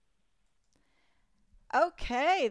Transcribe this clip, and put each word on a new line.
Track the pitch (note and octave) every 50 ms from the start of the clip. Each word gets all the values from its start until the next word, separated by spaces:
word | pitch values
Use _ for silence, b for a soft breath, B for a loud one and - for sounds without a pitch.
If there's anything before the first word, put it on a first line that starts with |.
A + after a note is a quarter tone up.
| _ _ _ _ _ _ _ _ _ _ _ _ _ _ _ _ _ _ _ _ _ _ _ _ _ _ _ _ _ _ _ - _ - -
Okay, | C4 E4 F4 - - - - A#3+ B3 C#4+ E4+ F#4+ F#4+ C4+ G#3+